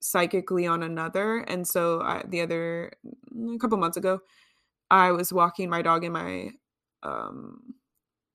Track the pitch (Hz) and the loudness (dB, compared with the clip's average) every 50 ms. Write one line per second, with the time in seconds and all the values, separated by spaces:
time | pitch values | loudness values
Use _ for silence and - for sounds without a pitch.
0 | - - - 185 175 170 - 185 180 - 185 180 175 170 165 170 165 165 165 165 | -8 -2 2 2 2 2 2 0 0 0 0 0 2 2 0 0 -2 -4 -4 -4
1 | 160 165 - 190 202 220 226 233 - - 180 180 180 - - 180 170 170 170 165 | -6 -4 -2 -2 0 0 0 -2 -2 -4 -4 -4 -4 -2 0 0 2 2 0 0
2 | - - - - - - 185 170 170 165 165 165 170 170 170 170 170 - - - | 0 -2 -2 -4 -6 -6 -4 -4 -2 -2 -2 -4 -4 -4 -4 -6 -8 -10 -14 -18
3 | - - - - - - - 233 226 233 233 226 254 233 220 196 175 165 175 180 | -18 -18 -18 -18 -20 -16 -10 -8 -6 -6 -4 -2 0 2 2 2 2 0 0 0
4 | 175 185 190 190 - _ _ _ _ _ _ _ _ _ _ _ _ _ 185 190 | 0 0 0 0 -2 _ _ _ _ _ _ _ _ _ _ _ _ _ 6 8
5 | 185 180 180 170 180 - 185 185 170 175 - - 190 175 170 170 165 165 165 165 | 8 8 6 2 2 0 2 4 4 4 2 -2 -4 -2 -2 0 2 2 2 2
6 | 175 170 165 160 170 180 185 185 185 196 233 - _ _ _ _ _ _ _ _ | 2 -2 -6 -6 -6 -6 -6 -8 -8 -10 -12 -16 _ _ _ _ _ _ _ _
7 | - 71 67 55 57 50 50 - - 50 50 - - - - - _ _ _ _ | -10 -8 -8 -6 -8 -8 -10 -12 -16 -16 -18 -20 -20 -20 -20 -20 _ _ _ _
8 | _ _ _ _ _ _ _ | _ _ _ _ _ _ _